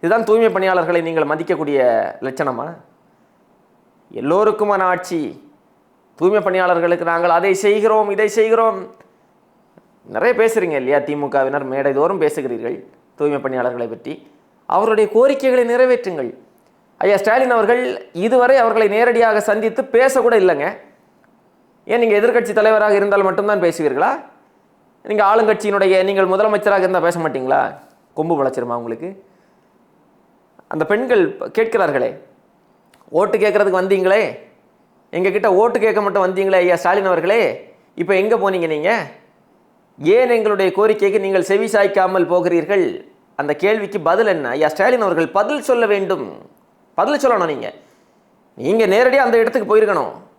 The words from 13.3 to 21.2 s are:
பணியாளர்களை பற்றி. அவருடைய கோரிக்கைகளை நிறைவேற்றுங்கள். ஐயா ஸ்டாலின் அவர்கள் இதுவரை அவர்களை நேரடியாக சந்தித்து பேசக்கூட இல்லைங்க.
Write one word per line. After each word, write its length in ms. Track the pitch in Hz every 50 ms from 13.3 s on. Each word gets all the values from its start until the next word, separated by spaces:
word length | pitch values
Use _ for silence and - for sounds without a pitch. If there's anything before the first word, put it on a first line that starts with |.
| 147 139
பணியாளர்களை 480 | - 135 131 127 120 123 120 120 120 113
பற்றி. 440 | 113 113 - 123 151 - - - _ _ _ _ _ _ _
அவருடைய 440 | _ - 185 208 226 220 214 220 214
கோரிக்கைகளை 640 | - 220 247 277 285 269 269 262 254 254 247 240 240
நிறைவேற்றுங்கள். 600 | 254 254 254 254 247 240 202 180 151 131 117 - - - _ _ _ _ _ _ _ _ _ _ _
ஐயா 200 | - 190 202 190
ஸ்டாலின் 340 | 202 214 220 262 262 254
அவர்கள் 580 | 247 233 214 202 240 254 254 254 - - - - _
இதுவரை 440 | 170 185 226 247 254 247 247 269 269
அவர்களை 300 | 233 226 214 220 220 208
நேரடியாக 540 | 196 214 240 240 240 233 233 226 214 214
சந்தித்து 400 | 202 220 208 214 214 226 - 226
பேசக்கூட 520 | 262 180 - 226 254 269 262 262 220 240 233
இல்லைங்க. 440 | 220 190 185 165 143 143 175 202 - - - _ _ _ _ _ _